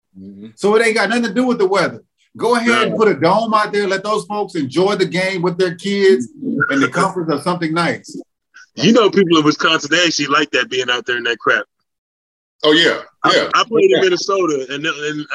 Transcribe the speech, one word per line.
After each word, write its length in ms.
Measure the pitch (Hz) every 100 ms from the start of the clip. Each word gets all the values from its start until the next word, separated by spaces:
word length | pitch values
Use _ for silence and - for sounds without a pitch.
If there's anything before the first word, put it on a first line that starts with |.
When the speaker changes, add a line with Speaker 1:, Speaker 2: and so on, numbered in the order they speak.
| _ 95
Speaker 1:
Mm-hmm. 300 | 95 101 110 -
Speaker 2:
So 180 | 196
it 100 | 220 226
ain't 80 | 220
got 140 | 196
nothing 140 | 240
to 100 | 233
do 120 | 190 254
with 120 | 233
the 100 | 190
weather. 340 | 196 160 113 - _ _ -
Go 200 | 220 240
ahead 260 | 233 233
and 80 | 214
Speaker 3:
Yeah. 40 | 170
Speaker 2:
put 120 | 220
a 60 |
dome 380 | 147 160 202 226
out 180 | 214 208
there. 160 | 202 202
Let 160 | 190
those 200 | 208 214 -
folks 280 | 208 202
enjoy 420 | 175 131 151 185 196
the 100 | 175
game 360 | 180 190 190
with 140 | 175 175
their 160 | 185
kids 540 | 175 196 202 190 214 240 - - 113 -
in 100 | 139
the 80 | 135
comfort 420 | 175 185 180 160
of 100 | 143
something 300 | 180 175 170
nice. 480 | 165 165 113 - - - _ _ - -
Speaker 3:
You 180 | - 196
know, 180 | 233 202
people 280 | 165 180 165
in 60 |
Wisconsin, 440 | 147 151 175 160 147
they 140 | 160
actually 220 | 175 151 143
like 240 | 147 147
that 160 | 131 117
being 180 | 127 123
out 140 | 120 113
there 100 | 123
in 80 |
that 140 | 120 117
crap. 260 | - 113 - _ _ _ _ _ _ _ _ _
Speaker 1:
Oh, 80 | 151
yeah. 280 | 156 160 90 - _
Speaker 3:
I, 100 | -
Speaker 1:
Yeah. 160 | - 101
Speaker 3:
I 100 | 160 214
played 240 | 226 196
Speaker 1:
Yeah. 80 | -
Speaker 3:
in 60 |
Minnesota, 640 | 190 175 - 196 175 143 127
and, 160 | 143 160
and, 400 | 147 147 151 147